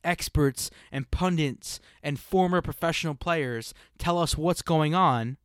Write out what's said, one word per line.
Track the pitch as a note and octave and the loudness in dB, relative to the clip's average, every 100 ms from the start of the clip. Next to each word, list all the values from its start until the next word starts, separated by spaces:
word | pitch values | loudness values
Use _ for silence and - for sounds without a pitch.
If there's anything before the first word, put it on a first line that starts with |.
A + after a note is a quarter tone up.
experts | E3+ F3 - - C#3+ C3 - - - | -2 -2 -2 2 2 0 -10 -10 -10
and | C#3 C3 | -10 -4
pundits | - F3+ F3 D3 - - - - _ | 0 0 2 0 -4 -12 -14 -16 _
and | D3 C#3 | -8 -8
former | - F#3+ F3+ F3+ | 0 2 4 2
professional | D#3+ D3 E3 D#3+ E3 | -2 -2 -2 0 -4
players | C#3+ F3 E3 C3 A#2 - - - _ | -4 -2 -2 -2 -4 -8 -18 -20 _
tell | F3 F3 | 0 2
us | D#3+ - | 0 0
what's | E3 E3+ | 0 0
going | - D#3+ D3+ F3 | 2 2 2 4
on | F3 A#2+ A2+ C3+ | 2 2 -2 -8